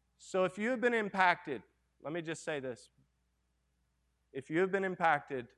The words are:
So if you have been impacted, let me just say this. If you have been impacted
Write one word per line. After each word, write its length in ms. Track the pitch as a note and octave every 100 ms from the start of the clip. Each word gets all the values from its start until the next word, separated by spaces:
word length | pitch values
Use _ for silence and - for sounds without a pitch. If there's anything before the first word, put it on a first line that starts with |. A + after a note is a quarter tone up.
| _ _
So 260 | - F#3+ F#3
if 140 | G3+
you 100 | A3
have 100 | B3+
been 140 | B3
impacted, 680 | A#3 G3+ G3 F#3 E3 - A#2 - _ _ _
let 100 | C#3
me 80 | E3+
just 240 | D#3+ D#3 -
say 140 | D3
this. 300 | C3 A2+ - _ _ _ _ _ _ _ _ _ _ _ _ _ _
If 200 | C#3 -
you 80 | D#3+
have 120 | F#3+
been 140 | G3 F#3+
impacted 640 | F3+ E3 D3 - C3 A#2+